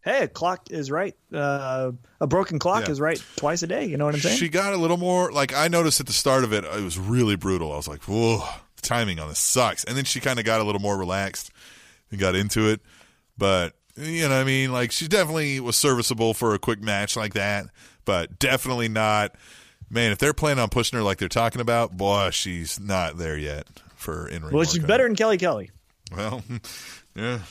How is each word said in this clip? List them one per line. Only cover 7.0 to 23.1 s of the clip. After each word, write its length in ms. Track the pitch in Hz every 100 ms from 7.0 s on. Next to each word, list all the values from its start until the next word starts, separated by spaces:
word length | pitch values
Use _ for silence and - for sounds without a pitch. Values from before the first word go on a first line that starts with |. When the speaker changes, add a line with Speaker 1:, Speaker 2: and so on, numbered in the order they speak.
| 95 120 113 98
Speaker 2:
brutal. 360 | 92 92 78
I 40 | 73
was 100 | 76
like, 160 | 73
"Whoa, 340 | - 104 117 110 - - -
the 80 | -
timing 380 | - 120 110 85
on 80 | 78
this 100 | 76
sucks." 460 | - - 120 85
And 120 | - 127
then 80 |
she 140 | 131 139
kinda 240 | 139 123
got 180 | 113 113
a 40 |
little 160 | 107 101
more 160 | 101 101
relaxed 520 | 90 95 98 - - - - - - _ _
and 80 | 101
got 160 | 95
into 340 | 92 104 110 107
it. 120 | 110 _ - - _ _ -
But, 360 | 98 95 85 _ _ -
you 260 | 151 165
know 80 | 156
what 100 | 135
I 40 |
mean? 280 | 131 135 131
Like, 180 | 127 120
she 160 | - 160
definitely 540 | 202 165 160 147 135
was 160 | 120 113
serviceable 580 | 147 127 113 117 113
for 180 | 110 117
a 40 | 104
quick 220 | - 113
match 320 | 107 101 104 -
like 180 | 107
that, 320 | 98 101 101 - _ - _
but 340 | - 92 85 92
definitely 480 | 135 131 127 127 113
not. 460 | 110 107 107 104 - - - - _ -
Man, 220 | 117 117
if 80 | 101
they're 140 | 143
planning 280 | 151 151 139
on 40 | 113
pushing 260 | - 117 123
her 60 |
like 140 | 104 95
they're 100 | 92
talking 320 | - 113 123
about, 360 | 117 117 117 90
boy, 340 | 98 101 95
she's 500 | 82 95 87 80 -
not 380 | 101 95 82